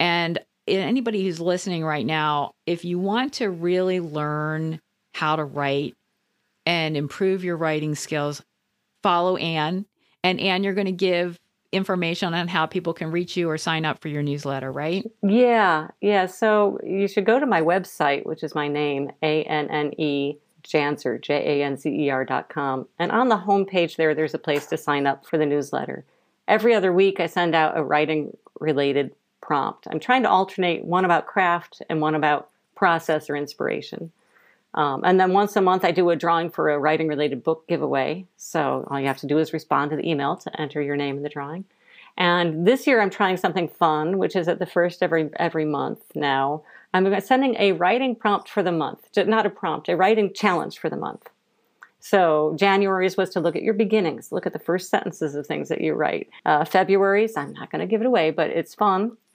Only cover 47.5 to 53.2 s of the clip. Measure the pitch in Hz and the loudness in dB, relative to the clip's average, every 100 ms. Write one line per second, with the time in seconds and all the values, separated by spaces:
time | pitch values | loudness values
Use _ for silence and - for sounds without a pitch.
47.5 | - 202 170 175 240 262 233 220 196 - | 2 2 4 2 2 0 0 0 0 0
48.5 | - 180 170 139 - _ - 196 220 214 | -2 0 0 -2 -6 _ 0 2 2 0
49.5 | - 175 151 165 175 190 220 202 202 208 | -2 -4 -4 -2 2 4 4 2 0 0
50.5 | 175 - - 160 - - - - - _ | 0 -2 -6 -8 -6 -8 -10 -16 -20 _
51.5 | _ _ _ - _ - 202 170 151 151 | _ _ _ -20 _ 0 4 4 4 2
52.5 | 160 196 196 196 190 185 190 | 2 2 4 2 2 0 0